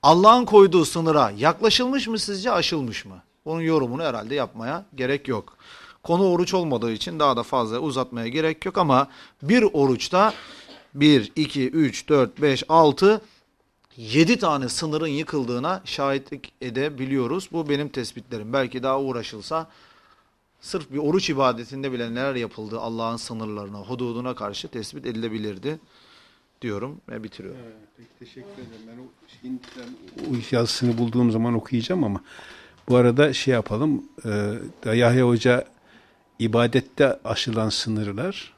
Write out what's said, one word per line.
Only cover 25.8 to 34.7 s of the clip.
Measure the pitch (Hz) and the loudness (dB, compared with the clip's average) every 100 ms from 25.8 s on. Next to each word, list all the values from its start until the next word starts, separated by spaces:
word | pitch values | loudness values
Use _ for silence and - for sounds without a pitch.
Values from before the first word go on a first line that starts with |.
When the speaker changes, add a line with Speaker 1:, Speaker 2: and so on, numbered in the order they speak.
| _ _ _ _ _ _ _ _ | _ _ _ _ _ _ _ _
Speaker 1:
diyorum | 120 101 127 151 - | -8 -8 -8 -14 -16
ve | 117 | -14
bitiriyorum. | 110 - 95 127 | -14 -16 -16 -16
Speaker 2:
Evet, | 117 107 107 _ | -20 -20 _ _
peki, | 113 _ | -20 _
teşekkür | 123 135 104 | -20 -20 -20
ederim. | 113 120 113 113 | -20 -20 -20 -20
Ben | 120 | -20
o | 131 _ _ - | -20 _ _ -18
Hint'ten | 127 127 - 127 120 - - - 156 | -12 -10 -12 -18 -18 -18 -18 -12 -6
o | 123 110 120 | -6 -2 -2
yazısını | 117 - 123 117 | -2 0 -2 0
bulduğum | 120 120 120 | -2 2 2
zaman | 110 117 | 2 0
okuyacağım | 117 - 123 117 180 | -2 -2 -4 -2 -2
ama | 120 98 - - - - - _ - | 0 -4 -10 -20 -20 -20 -20 _ 2
bu | 123 | 4
arada | 123 120 147 | 6 6 2
şey | 127 - | 2 0
yapalım, | 123 - 110 156 135 - - 117 104 104 110 - | 0 0 -2 0 -2 -6 -12 -4 -2 -2 -6 -10